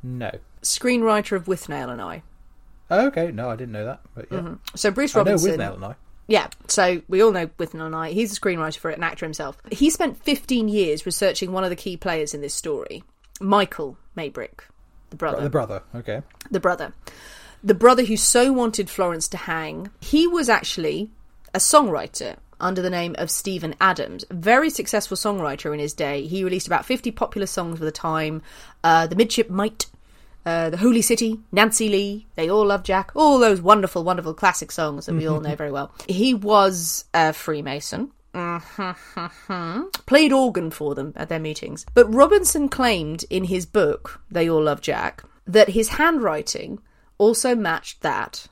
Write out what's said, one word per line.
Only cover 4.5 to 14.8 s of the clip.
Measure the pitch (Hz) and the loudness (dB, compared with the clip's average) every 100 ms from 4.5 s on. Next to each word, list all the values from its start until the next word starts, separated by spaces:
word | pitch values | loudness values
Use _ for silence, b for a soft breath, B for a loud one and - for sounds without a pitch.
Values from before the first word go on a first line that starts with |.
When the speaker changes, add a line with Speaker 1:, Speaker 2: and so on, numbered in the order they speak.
| - - - | -12 -16 -2
Speaker 2:
So | 214 | -2
Bruce | 190 285 226 | 0 0 2
Speaker 1:
I | |
know | 196 | 2
Speaker 2:
Robinson. | 202 175 160 | 2 2 0
Speaker 1:
Withnail | 98 95 | -4 -8
and | 95 | -12
I. | 127 - - - | -14 -18 -20 0
Speaker 2:
Yeah, | 214 - - - | 0 0 -12 -4
so | - 180 175 - | 2 2 2 -2
we | 185 | 4
all | 220 | 4
know | 185 165 | 4 -4
Withnail | - 165 160 160 | -6 -10 -8 -10
and | 160 | -8
I. | 160 | -4
He's | 180 226 202 | -2 -2 -2
a | |
screenwriter | 202 175 156 151 | -4 -2 -4 -6
for | 170 | -8
it, | 151 | -6
an | |
actor | 170 - 165 | -6 -6 -10
himself. | 151 143 - - | -8 -10 -12 -14
He | 208 294 | 0 2
spent | 320 330 - | 2 -4 -4
fifteen | - 285 - 254 214 | -2 -2 0 -2 0
years | 208 180 151 - | 0 0 -2 -4
researching | 175 196 175 185 | -2 0 0 -4
one | 185 | -2
of | 190 | -4
the | 175 | -4
key | - 175 | -8 -8
players | 190 165 147 | -4 -4 -4
in | 147 | -6
this | 143 | -8
story, | - 165 139 78 - - _ _ - | -8 -6 -6 -8 -14 -18 _ _ -8
Michael | 196 202 196 - 147 - - - | 0 2 2 -4 -10 -10 -16 -10
Maybrick, | 151 - 117 - - _ | -10 -8 -12 -14 -20 _